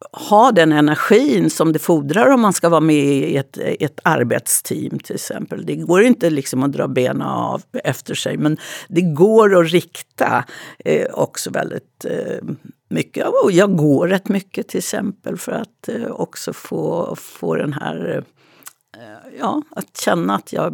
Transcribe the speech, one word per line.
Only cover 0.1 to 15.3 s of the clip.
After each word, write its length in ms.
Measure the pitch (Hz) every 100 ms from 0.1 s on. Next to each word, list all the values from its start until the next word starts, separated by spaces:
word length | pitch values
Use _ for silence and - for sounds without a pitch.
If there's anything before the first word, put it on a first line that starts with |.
| - -
ha 220 | 208 254
den 200 | 190 160
energin 800 | 151 147 151 - 214 294 214 160
som 220 | - 160
det 60 | 156
fordrar 520 | - 160 143 180 254
om 100 | 269
man 120 | 214
ska 160 | - 170
vara 120 | 160
med 240 | 160 147
i 320 | 139 139 156 143
ett, 220 | - -
ett 420 | - - 151 -
arbetsteam, 960 | 175 143 120 117 - - - - - -
till 160 | -
exempel. 520 | - - - - - 156
Det 80 | 151
går 260 | 156 180
inte 280 | 247 220 170
liksom 320 | 147 - 131
att 100 | 139
dra 160 | 143 135
benen 340 | 127 127 139
av 400 | 147 131 - - - -
efter 300 | 151 127 -
sig, 220 | - - 147
men 200 | 151 156 - - -
det 120 | 165
går 600 | 180 147 202 220 208 185
att 60 | 165
rikta, 720 | 170 - - - - - 117 - - - -
eh, 280 | - 156 -
också 380 | - - - -
väldigt, 540 | - - - _ -
eh, 440 | - - - - - 147 - - -
mycket. 380 | 160 - - - 523
Och 80 | 381
jag 240 | 170 202 180
går 320 | 151 135 170
rätt 200 | 190 -
mycket, 400 | 202 - - -
till 100 | -
exempel, 580 | - - 196 190 -